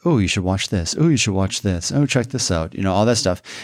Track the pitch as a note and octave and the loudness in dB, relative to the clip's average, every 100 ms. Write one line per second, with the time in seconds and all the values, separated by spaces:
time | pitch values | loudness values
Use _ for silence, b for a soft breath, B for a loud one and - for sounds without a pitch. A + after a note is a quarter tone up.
0 | F3 C#3 F2+ - F#2 F#2+ - G2+ D#2+ - | 0 2 2 0 0 -2 -2 -2 -2 2
1 | E3 C3+ A2 F#2+ F#2 - G2+ F2 - C#3 | 2 4 2 0 -2 -2 -2 -2 -2 0
2 | C#3+ C3 A#2 B2+ - E2+ D#2+ - F#2+ F#2 | 2 0 -2 -4 -2 -2 -2 -4 0 2
3 | A2+ A2+ F#2 F2+ B B | 2 2 0 -2 B B